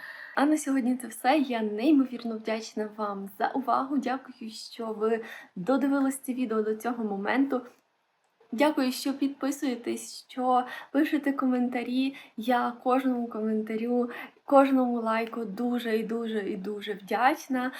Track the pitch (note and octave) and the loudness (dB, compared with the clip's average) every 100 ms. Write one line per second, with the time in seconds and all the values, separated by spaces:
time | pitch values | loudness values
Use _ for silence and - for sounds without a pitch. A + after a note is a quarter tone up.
0 | - - - - C#4+ D4+ C#4+ C4+ A#3+ B3+ | -16 -16 -6 2 4 2 2 0 2 -2
1 | A3+ - B3 D4+ C4 A#3 G#3+ G#3 C4 C#4+ | -6 0 4 4 2 0 -2 2 6 6
2 | B3+ A#3 A#3 A3 A3 A3 A3 - G#3+ G#3+ | 6 -2 -6 -6 -4 -4 -4 -6 -6 -4
3 | G#3 G3 G3 - A3+ C#4 A#3+ B3 C4+ C#4+ | -4 -4 -10 -4 -2 -2 0 0 2 -2
4 | A#3 C4+ C4 - A3 - - - A3+ G#3+ | 0 -4 -8 -14 -14 -12 -16 -10 -8 -2
5 | G#3+ A3+ A3+ - - - F3 C4+ C#4 C#4 | 0 0 -2 -14 -14 -6 2 2 4 4
6 | C4+ C4+ - B3 B3 A3 G#3+ G#3+ A#3 A#3 | 2 0 -6 -4 0 0 0 -2 -4 -2
7 | G#3+ G3 G#3 A#3+ C#4 B3+ A#3+ _ _ _ | -2 -2 0 2 2 0 -4 _ _ _
8 | _ _ _ _ _ A3+ D4 D4+ B3+ B3+ | _ _ _ _ _ 2 4 4 0 -2
9 | C#4+ C4 C#4 - C#4 C#4+ C#4 A#3 A#3 A3+ | -4 -2 -2 0 -4 -2 -2 -2 -4 -6
10 | - - - B3+ B3+ B3 B3+ - - C#4 | -8 -16 -12 -4 2 2 0 -10 -2 0
11 | D4+ D4 C#4+ C#4 C4 B3+ B3 B3 A#3+ B3 | 2 2 0 0 2 2 0 -2 -2 0
12 | C4+ C#4 - - A3 A#3+ A#3+ A#3+ B3+ B3+ | 0 -4 -16 -6 0 2 2 -2 2 2
13 | C4 A#3+ A#3 A3+ A3 A3 A3 A3 A#3 B3 | 2 0 -2 -4 -2 -2 -2 -4 0 0
14 | A#3+ - - _ - C#4 C4+ C4+ B3 A#3+ | 0 -6 -14 _ 6 6 8 4 2 0
15 | A3 A3+ A3+ A#3+ A3 G3 A#3+ A#3+ A3+ A3 | 0 0 -2 -6 -8 -4 -2 -2 0 -2
16 | G3 A#3 A#3 G#3+ G3 G#3 F#3+ G#3 G3+ G3 | 0 -4 -2 -4 -4 -4 -6 -6 -6 -8
17 | F#3+ G#3 B3+ D#4 - B3+ B3+ | -4 2 2 2 -2 -2 -2